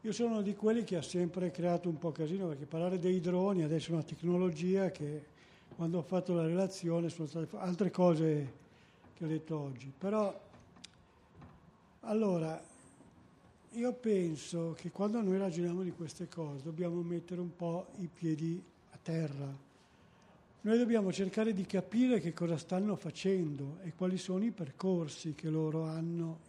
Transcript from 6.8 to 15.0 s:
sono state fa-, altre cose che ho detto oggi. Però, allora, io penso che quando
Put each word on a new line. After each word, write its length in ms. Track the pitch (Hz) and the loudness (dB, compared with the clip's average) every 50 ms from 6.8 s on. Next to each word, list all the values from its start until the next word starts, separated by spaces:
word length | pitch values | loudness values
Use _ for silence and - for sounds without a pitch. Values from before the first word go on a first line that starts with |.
| 175 165 165 170 170 165 | -2 0 0 2 0 -2
sono 180 | 165 - 160 143 | -2 -4 -8 -6
state 160 | 151 165 160 | -4 -6 -6
fa-, 160 | - - 208 | -6 -6 -4
altre 300 | 190 180 180 165 208 180 | -2 -2 0 2 2 2
cose 600 | - 185 180 180 170 151 160 160 151 147 139 131 - - - - - - - - - - - - | 4 6 6 6 8 6 4 4 4 2 0 -4 -8 -14 -20 -20 -20 -20 -20 -20 -20 -20 -20 -20
che 120 | - - 170 | -10 -6 -4
ho 40 | 156 | -2
detto 300 | 160 156 156 - 160 151 | -2 -4 -4 -4 -6 -4
oggi. 340 | 143 139 131 120 123 135 135 | -4 -6 -8 -10 -12 -14 -12
Però, 380 | - 185 196 208 220 208 196 - - - - - - - - - - - - - - - _ _ - - _ - - - - - - - - - _ - - - - | -6 -4 0 0 2 0 0 -2 -8 -16 -20 -20 -20 -20 -20 -20 -20 -20 -20 -20 -20 -20 _ _ -20 -20 _ -20 -20 -20 -20 -20 -20 -20 -20 -20 _ -20 -20 -20 -14
allora, 640 | - 226 214 220 214 196 180 165 160 160 160 - - - - - - - - - - - - - - - - - - - - - - - | -4 0 2 2 4 4 4 2 0 -2 -4 -8 -10 -18 -20 -20 -20 -20 -20 -20 -20 -20 -20 -20 -20 -20 -20 -20 -20 -20 -20 -20 -20 -10
io 200 | - 233 240 247 | -4 -2 -2 -2
penso 840 | 247 247 - 226 208 190 180 170 156 143 - - - 170 165 165 160 | -2 0 2 4 4 4 4 2 -2 -4 -6 -6 -4 -2 -2 -2 -4
che 160 | - - 175 | -6 -10 -10
quando 300 | - - | -2 0